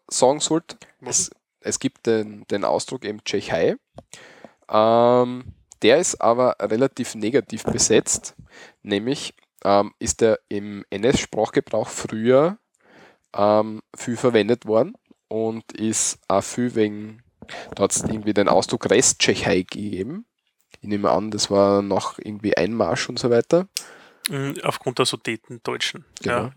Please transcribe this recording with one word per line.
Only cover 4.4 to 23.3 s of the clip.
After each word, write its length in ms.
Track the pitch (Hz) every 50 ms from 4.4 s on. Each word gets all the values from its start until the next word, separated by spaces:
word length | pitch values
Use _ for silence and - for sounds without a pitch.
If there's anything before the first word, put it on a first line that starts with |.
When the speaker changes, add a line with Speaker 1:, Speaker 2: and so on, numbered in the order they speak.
| - - _ _ _ -
Speaker 1:
Ähm, 760 | - 107 110 110 117 117 120 120 123 123 123 123 123 123 123 104 - _ _ _ - _ -
der 160 | 104 123 160
ist 220 | 180 - - -
aber 360 | - 107 117 120 127 123 - -
relativ 540 | - 104 110 113 131 135 - - 123 - -
negativ 500 | 113 107 104 127 135 202 - - 110 -
besetzt, 680 | - - 127 - - 113 123 - - - - - - - - - - - - - - _ _ -
nämlich, 520 | 101 101 101 107 120 143 139 - - - _ _ _ _ _ -
ähm, 300 | 95 101 101 101 101 - _
ist 220 | - 113 - -
der 180 | 117 113 107 - - _
im 360 | - 101 101 104 104 101 - -
N-S-Sprachgebrauch 1000 | - 98 101 123 143 127 - - - 110 107 - - 143 - - - 107 110 -
früher, 680 | - - - - - 110 110 117 127 131 151 170 202 - _ _ _ _ _ _ _ - - - _ _ _ _ -
ähm, 480 | - 101 104 107 107 107 110 110 110 - _ -
viel 200 | - - - 120
verwendet 500 | 110 - 127 117 110 101 101 123 - -
worden 280 | 107 107 110 131 185 240 - _ _ _ _ _ _
und 440 | 107 110 110 113 113 113 - - -
ist 460 | - 107 110 107 - - - - - _ -
auch 140 | 92 98 95
viel 320 | - - - 123 123 113
wegen, 480 | 113 107 104 104 104 107 107 110 113 _ _ _ _ - - - - - - -
da 100 | - 101
hat's 160 | 95 - - -
irgendwie 320 | 110 110 110 104 104 101
den 140 | 104 101 -
Ausdruck 420 | - 90 - - - 120 - -
Resttschechei 720 | - - 135 - - - - - 101 - - - 92 92 92
gegeben. 640 | - - - 101 104 101 87 95 117 160 208 233 - _ _ _ _ _ _ _ _ - _
Ich 80 | - 101
nehme 220 | 104 101 101 87
an, 200 | 60 87 101 110
das 200 | 107 104 - -
war 320 | 104 98 101 98 101 101 101
nach 360 | 101 98 95 - - - -
irgendwie 380 | - 104 107 101 107 101 -
Einmarsch 520 | - 87 98 113 117 107 82 123 123 - -
und 100 | 127 120
so 120 | - 127